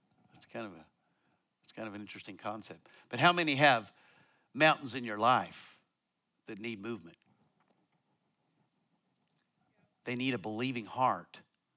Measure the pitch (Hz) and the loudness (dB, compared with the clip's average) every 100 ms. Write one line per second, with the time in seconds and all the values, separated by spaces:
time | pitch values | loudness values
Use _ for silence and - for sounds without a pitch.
0 | _ _ _ - - 117 107 82 - _ | _ _ _ -20 -14 -12 -12 -14 -20 _
1 | _ _ _ _ _ _ - - 110 101 | _ _ _ _ _ _ -18 -12 -10 -10
2 | 101 98 - 92 107 110 - 85 - - | -14 -14 -16 -10 -8 -8 -12 -18 -20 -20
3 | - 120 165 175 160 135 147 120 104 - | -10 2 4 4 2 6 6 6 0 -16
4 | - _ _ _ _ 123 156 147 139 127 | -20 _ _ _ _ 4 4 4 -2 -6
5 | 117 104 113 123 87 - - - _ _ | -6 2 6 6 2 -10 -20 -20 _ _
6 | _ _ _ _ - 104 117 107 107 110 | _ _ _ _ -14 -10 -8 -8 -8 -10
7 | 85 - _ _ _ _ _ _ _ _ | -12 -20 _ _ _ _ _ _ _ _
8 | _ _ _ _ _ _ _ _ _ _ | _ _ _ _ _ _ _ _ _ _
9 | _ _ _ _ _ _ _ _ _ _ | _ _ _ _ _ _ _ _ _ _
10 | - 123 131 120 107 107 131 123 101 123 | -6 -2 0 0 -4 -2 -2 -4 -6 2
11 | 127 92 - - - _ _ | 2 2 -6 -20 -20 _ _